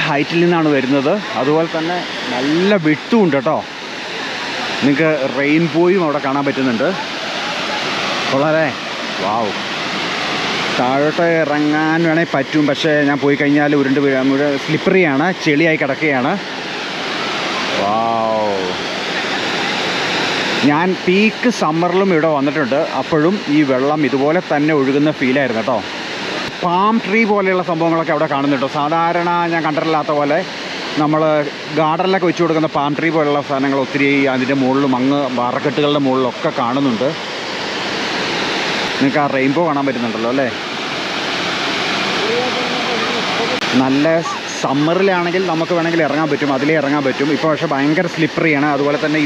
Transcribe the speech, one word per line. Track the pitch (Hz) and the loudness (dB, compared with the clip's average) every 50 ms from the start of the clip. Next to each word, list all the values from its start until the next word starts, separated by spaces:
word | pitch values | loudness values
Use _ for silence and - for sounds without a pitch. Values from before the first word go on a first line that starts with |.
| 165 151 | 0 0
ഹൈറ്റിൽ | 151 139 147 - 165 170 175 | 0 0 0 0 2 2 4
നിന്നാണ് | 175 175 165 160 151 147 135 | 4 4 4 4 4 2 2
വരുന്നത്. | 127 127 139 143 131 147 180 208 185 - - 110 127 | 2 2 2 2 2 2 0 0 -2 -4 -4 -2 0
അതുപോലെ | 135 151 160 165 165 165 160 | 2 2 2 2 0 -2 -4
തന്നെ | 160 165 180 180 - - - - - 127 127 | -4 -2 -4 -4 -4 -6 -8 -8 -6 -6 -4
നല്ല | 123 131 143 151 170 185 196 208 202 156 151 | -2 0 0 2 2 4 4 2 2 2 2
വിട്ടും | 151 147 - - - 233 208 | 0 0 0 2 4 4 4
ഉണ്ട് | 175 139 139 | 4 2 2
കേട്ടോ. | 123 160 151 117 95 - - - - - - - - - - - - - - - - - - - - - - - - | 0 0 0 0 -2 -6 -10 -12 -12 -10 -10 -10 -10 -8 -8 -8 -8 -8 -8 -8 -6 -6 -6 -6 -6 -6 -4 0 2
നിങ്ങൾക്ക് | 135 143 135 160 156 156 143 131 135 117 127 | 2 2 4 4 2 2 2 0 -2 0 0
റെയിൻബോയും | 139 143 151 160 170 165 135 160 175 180 190 196 175 | 2 2 4 2 2 2 2 4 4 4 4 4 2
അവിടെ | 151 143 147 139 139 | 2 0 0 0 0
കാണാൻ | 135 139 143 143 | 0 0 0 0
പറ്റുന്നുണ്ട്. | 135 131 135 131 117 107 127 165 190 - - - - - - - - - - - - - - - - - - - - - - - - - - - 131 | 0 0 0 0 0 0 0 0 -2 -2 -6 -8 -8 -8 -8 -6 -6 -6 -6 -6 -6 -6 -6 -4 -4 -4 -4 -4 -4 -4 -4 -4 -4 -4 -2 -2 0
കൊള്ളാല്ലേ? | 135 143 160 156 160 160 139 110 - - - - - - - - - 95 | 0 2 2 2 2 0 0 -2 -6 -8 -8 -8 -8 -8 -8 -6 -4 -2
വാവ്. | 95 107 117 113 104 90 - - - - - - - - - - - - - - - - - - - - - - - - | -2 -2 0 -2 -2 -4 -4 -6 -6 -6 -6 -6 -6 -6 -6 -6 -6 -6 -6 -4 -4 -4 -4 -4 -4 -4 -4 -4 -2 -2
താഴോട്ട് | - 127 123 131 139 143 151 147 - 170 170 165 160 | 0 0 0 2 2 2 0 2 2 2 2 2 2
ഇറങ്ങാൻ | 156 139 147 147 151 147 147 151 156 156 156 165 170 165 | 0 0 0 0 2 2 2 2 2 2 2 2 2 2
വേണേൽ | 156 160 170 156 - | 2 2 0 0 0
പറ്റും, | 143 135 - - 156 151 147 | -2 -2 0 0 2 2 2
പക്ഷേ | 143 - - 165 151 147 147 143 | 2 0 2 2 2 2 2 2
ഞാൻ | 143 135 135 | 2 2 2
പോയി | 143 143 135 | 2 2 2
കഴിഞ്ഞാൽ | 147 143 143 147 147 147 147 143 | 2 2 4 4 4 4 2 2
ഉരുണ്ട് | 139 135 135 147 143 | 2 2 2 2 2
വീഴാൻ, | 139 135 131 131 135 | 2 2 2 2 2
മുഴുവൻ | 135 135 143 147 139 135 - | 2 2 2 0 0 -2 -2
സ്ലിപ്പറിയാണ്, | - 156 151 - 190 190 190 180 156 135 135 151 180 185 - - | -2 -2 0 2 2 4 4 4 4 4 2 2 2 0 0 0
ചെളിയായി | 156 147 143 165 165 156 151 | 2 2 4 4 2 2 2
കിടക്കുകയാണ്. | 151 135 135 127 151 156 139 127 123 147 185 202 - - - - - - - - - - - - - - - - - - - - - - - - - - - 101 | 0 -2 -2 0 0 0 0 2 0 0 0 -2 -4 -6 -8 -8 -8 -8 -8 -8 -8 -8 -8 -6 -6 -6 -6 -4 -4 -4 -4 -4 -4 -4 -4 -4 -4 -4 -2 -2
വാവ്. | 98 98 107 113 113 113 113 113 113 113 113 110 107 104 101 98 92 90 90 - - - - - - - - - - - - - - - - - - - - - - - - - - - - - - - - - - - - - - 139 | 0 0 0 2 0 0 0 0 0 0 0 0 0 0 0 -2 -2 -2 -4 -4 -6 -6 -6 -6 -6 -6 -4 -4 -4 -4 -4 -4 -4 -4 -4 -2 -2 -2 -4 -4 -4 -4 -4 -4 -4 -4 -2 -2 -2 -2 -2 -4 -4 -4 -2 0 2 2
ഞാൻ | 147 151 170 185 185 - - | 2 2 2 0 -2 -2 0
പീക്ക് | - 180 196 208 220 202 - - 247 - - 196 | 0 2 4 2 2 0 0 0 -2 0 0 0
സമ്മറിലും | 156 151 165 170 175 175 185 196 196 180 | 0 0 2 0 2 2 2 2 2 2
ഇവിടെ | 156 151 160 156 | 2 2 2 2
വന്നിട്ടുണ്ട്, | 139 135 147 139 - 147 117 127 143 - - - 127 | 2 0 0 0 0 0 0 0 0 0 0 -2 -4
അപ്പോഴും | 131 - 165 156 147 170 202 202 - - 147 | -2 0 0 2 2 2 2 0 0 0 2
ഈ | 151 156 135 135 | 2 4 4 2
വെള്ളം | 127 131 143 151 156 151 127 | 2 2 2 2 2 2 2
ഇതുപോലെ | 120 135 135 147 156 185 180 - 160 | 2 2 2 2 2 0 0 0 0
തന്നെ | 147 147 156 160 147 | 2 2 2 2 2
ഒഴുകുന്ന | 135 131 135 143 147 156 151 - | 2 2 2 2 2 2 2 0
ഫീലായിരുന്നു | 143 127 131 143 139 123 113 110 110 | 0 0 2 2 2 0 0 -2 0
കേട്ടോ. | 117 127 107 95 - - - - - - - - - - - - - - - - | 0 0 -2 -2 -4 -8 -8 -8 -8 -8 -8 -6 -6 -6 -6 -6 -8 -6 -4 -2
പാം | 180 170 180 196 214 220 226 - 185 | 0 2 2 4 4 2 2 0 0
ട്രീ | 196 226 226 202 208 | 2 2 2 4 2
പോലെയുള്ള | 202 196 190 190 185 175 180 | 2 2 2 2 0 0 0
സംഭവങ്ങളൊക്കെ | 170 160 165 165 165 165 160 143 160 | 0 0 2 2 2 2 0 0 0
അവിടെ | 147 156 156 147 | 0 0 0 0
കാണുന്നുണ്ട്. | 139 139 143 143 131 131 135 127 151 | 0 2 2 2 0 0 -2 -2 -2
സാധാരണ | 143 147 165 165 170 170 170 175 170 175 175 175 170 170 165 | 0 0 2 2 2 2 0 0 0 0 0 0 0 0 0
ഞാൻ | 165 156 | 0 0
കണ്ടിട്ടില്ലാത്ത | 160 151 135 156 160 160 151 147 - 151 147 | 0 0 0 0 0 0 0 0 0 0 0
പോലെ | 143 143 147 170 190 - - - - - - - - - - - 151 | 2 2 2 0 0 -2 -6 -10 -10 -10 -8 -8 -8 -6 -2 0 2
നമ്മൾ | 147 151 156 156 156 151 151 147 143 - - - - 151 147 | 2 2 2 4 4 2 2 0 -2 -6 -10 -10 -4 0 0
ഗാർഡനിലൊക്കെ | 160 156 156 170 180 190 190 190 170 175 | 2 2 2 2 2 2 2 2 2 2
വെച്ച് | 165 - 175 | 2 2 2
കൊടുക്കുന്ന | 165 160 160 156 151 - 156 | 2 2 2 0 0 0 0
പാം | 143 143 147 123 | 0 0 0 0
ട്രീ | 156 170 151 165 | 0 0 2 2
പോലെയുള്ള | 151 147 143 143 135 - | 2 2 2 0 0 0
സാധനങ്ങൾ | 143 135 135 139 139 139 131 | -2 0 0 2 2 0 0
ഒത്തിരി | - - 143 143 139 143 139 139 135 127 | 0 0 0 2 2 4 4 2 2 2
അതിൻ്റെ | 131 127 120 139 139 131 | 0 0 0 2 2 2
മുകളിലും | 127 131 139 143 135 127 123 | 2 2 2 2 2 2 2
അങ്ങ് | 127 135 143 143 143 127 127 123 | 2 2 2 0 0 -2 -2 -2
പാറക്കെട്ടുകളുടെ | 120 123 127 131 - 147 131 151 147 143 147 147 139 135 | -2 -2 -2 -2 -2 -2 0 2 2 2 2 2 2 2
മുകളിലൊക്കെ | 131 131 131 123 113 - - 160 139 - 127 | 2 2 2 0 -2 -2 -4 -4 -2 -2 -2
കാണുന്നുണ്ട്. | 117 127 139 143 135 117 101 123 139 160 156 - - - - - - - - - - - - - - - - - - - - - - - - - - - - - - - - - - - - | 0 0 0 2 0 0 0 0 -2 -2 -4 -6 -8 -8 -8 -8 -8 -6 -6 -6 -6 -6 -6 -6 -4 -4 -4 -4 -4 -4 -4 -4 -4 -4 -4 -4 -4 -4 -4 -4 -4 -4 -4 -4 -4 -2 -2
നിങ്ങൾക്ക് | 131 139 123 151 143 | 0 0 2 0 0
ആ | 143 135 | 0 0
റെയിൻബോ | 135 131 135 139 165 175 165 | 0 0 0 0 0 0 0
കാണാൻ | 147 143 139 | 0 0 0
പറ്റുന്നുണ്ടല്ലോ | 139 123 120 120 117 107 110 113 117 127 | -2 -2 -2 -4 -4 -4 -2 -2 -2 0
അല്ലേ? | 139 135 120 - - - - - - - - - - - - - - - - - - - - - - - - - - - - - - - 190 185 - 196 220 226 240 247 247 - 247 247 247 247 240 233 240 233 226 226 240 240 233 - - - - 226 - - - - - - 127 131 | 0 0 -2 -4 -6 -8 -8 -8 -8 -8 -6 -6 -6 -6 -6 -6 -6 -6 -4 -4 -4 -4 -4 -4 -4 -4 -4 -4 -4 -4 -4 -4 -4 -4 -4 -2 -2 -2 -2 -2 -2 -2 -2 -2 -4 -4 -4 -4 -4 -4 -4 -4 -4 -4 -4 -4 -4 -4 -4 -4 -4 -2 -2 -4 -4 -2 0 0 2 2
നല്ല | 131 135 139 147 160 165 170 170 - - - - - - - | 2 2 2 2 2 2 2 0 -2 -4 -6 -8 -8 -6 -4
സമ്മറിലാണെങ്കിൽ | - - 135 143 147 156 170 185 190 196 190 175 175 175 170 185 190 180 160 | -2 -2 0 2 2 2 2 2 2 2 2 2 0 0 0 0 0 0 0
നമുക്ക് | 160 165 160 180 | -2 0 0 0
വേണമെങ്കിൽ | 170 165 170 170 170 160 | 0 0 0 2 2 2
ഇറങ്ങാൻ | 139 139 147 160 156 147 | 2 2 0 0 0 0
പറ്റും, | - 147 143 139 | 0 0 0 0
അതിലേ | 131 143 147 160 156 | 0 2 2 2 2
ഇറങ്ങാൻ | 139 135 143 151 139 | 2 2 0 0 0
പറ്റും. | 135 123 - 139 147 151 | 0 0 0 0 0 0
ഇപ്പോൾ | 135 - 160 156 | 0 0 0 0
പക്ഷേ | 139 160 160 147 | 0 0 -2 0
ഭയങ്കര | 135 139 147 156 156 180 165 - | 0 2 2 2 2 0 0 0
സ്ലിപ്പറിയാണ്. | - 160 147 - 175 165 165 151 139 143 151 143 | 0 0 0 0 0 2 2 2 2 2 2 2
അതുപോലെ | 139 143 143 147 143 151 | 2 2 0 0 0 0
തന്നെ | 151 151 156 151 | 0 0 0 0